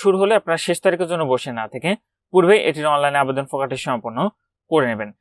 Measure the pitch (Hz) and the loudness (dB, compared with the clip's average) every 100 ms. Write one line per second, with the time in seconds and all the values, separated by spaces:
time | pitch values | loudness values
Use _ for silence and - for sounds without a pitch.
0 | 202 190 196 214 - 165 - 170 190 170 | 0 2 2 2 0 -4 -2 0 0 0
1 | 170 170 147 127 143 117 110 127 160 214 | -4 -2 0 -2 -2 -10 -10 -6 -4 -4
2 | _ _ _ 180 175 214 - 151 151 147 | _ _ _ 2 6 4 4 -2 0 2
3 | 143 143 135 131 135 139 135 127 - 120 | 2 2 0 -2 -4 -6 -4 -6 -4 -6
4 | 117 117 190 - _ _ _ 160 127 110 | -6 -4 -4 -6 _ _ _ 0 0 -2
5 | 104 - | -8 -12